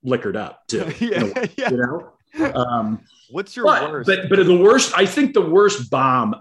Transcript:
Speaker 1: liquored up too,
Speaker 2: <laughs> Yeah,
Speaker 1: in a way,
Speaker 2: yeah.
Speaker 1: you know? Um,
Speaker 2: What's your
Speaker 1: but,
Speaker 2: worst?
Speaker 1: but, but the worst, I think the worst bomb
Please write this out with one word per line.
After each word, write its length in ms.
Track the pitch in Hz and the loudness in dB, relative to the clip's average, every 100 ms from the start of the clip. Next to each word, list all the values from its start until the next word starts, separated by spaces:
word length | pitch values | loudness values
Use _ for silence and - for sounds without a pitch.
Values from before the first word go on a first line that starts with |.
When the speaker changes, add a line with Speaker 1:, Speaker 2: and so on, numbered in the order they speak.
Speaker 1:
liquored 340 | 127 117 104 101 | -4 -4 -4 -8
up 300 | 98 - - | -10 -16 -8
too, 220 | 120 165 - | -6 -6 -6
Speaker 2:
<laughs> 40 | |
Yeah, 160 | 240 - | -4 -2
Speaker 1:
in 60 | |
a 100 | 98 | -4
way, 180 | 254 214 - | -4 -8 -6
Speaker 2:
yeah. 140 | 247 | -4
Speaker 1:
you 60 | 123 | -2
know? 760 | 123 170 - _ _ 311 294 | -4 -6 -12 _ _ -6 -4
Um, 460 | 131 123 117 107 110 _ _ _ | -2 -4 -2 -4 -6 _ _ _
Speaker 2:
What's 260 | 147 202 247 | -12 -10 -2
your 100 | 208 | 0
Speaker 1:
but, 240 | - 147 | 0 -2
Speaker 2:
worst? 160 | 147 151 | -4 -2
Speaker 1:
but, 220 | 190 185 | -2 2
but 180 | 196 170 | 2 4
the 100 | 175 | 6
worst, 360 | 202 254 - 180 | 6 6 2 0
I 80 | |
think 300 | 196 294 277 | 0 2 0
the 100 | 214 | 0
worst 460 | 165 180 202 139 117 | 2 4 4 0 -4
bomb 460 | 135 131 127 107 110 | 0 2 2 0 -4